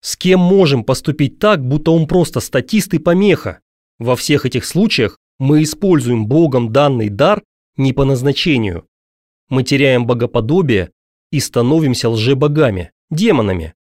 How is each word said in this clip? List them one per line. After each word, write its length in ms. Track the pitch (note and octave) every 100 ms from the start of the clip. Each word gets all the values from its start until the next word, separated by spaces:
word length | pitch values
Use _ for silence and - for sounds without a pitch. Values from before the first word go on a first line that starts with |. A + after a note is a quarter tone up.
С 140 | - -
кем 240 | F3+ F#3
можем 440 | F3+ G3 F3 C3+
поступить 540 | A2 C3 - C3+ C#3 -
так, 280 | G#3+ G3+ B2+
будто 240 | D3 D#3+
он 160 | E3 D#3
просто 340 | F3+ E3 -
статист 540 | - C3+ A#2+ G#3+ -
и 40 | -
помеха? 640 | E3 F3 G#3 D#3+ - D#2+ _ _ _ _
Во 160 | A#2
всех 320 | B2 - D3 C3
этих 180 | B2
случаях 540 | - E3 A3 - A2+ - _ _
мы 240 | C3+ D3+
используем 640 | D#3 - G3+ E3 A#2+ A#2+ G#2+
Богом 460 | D3 E3 B2+ A#2
данный 360 | A#2 D3 B2+ G#2+
дар 340 | G2+ D3+ G#3+ - _ _ -
не 160 | C3+
по 120 | B2+
назначению. 840 | C3+ C3 C3+ C3+ - C3+ G#2+ E2+ - _ _ _ _ _ _
Мы 140 | B2+
теряем 440 | B2+ C#3 C#3 B2+ A#2+
богоподобие 840 | B2 A#2+ A#2+ A2+ E3+ D#3+ G#2+ F2 _ _ _ _
и 100 | D3
становимся 680 | - - A#2+ D#3+ D3+ A#2+ A#2
лжебогами, 840 | A2+ A2+ C3+ D3 D3 C#3 F#2+ E2+ _ _
демонами. 640 | D#3 A3 D#3+ G#2 F#2 D#2+ -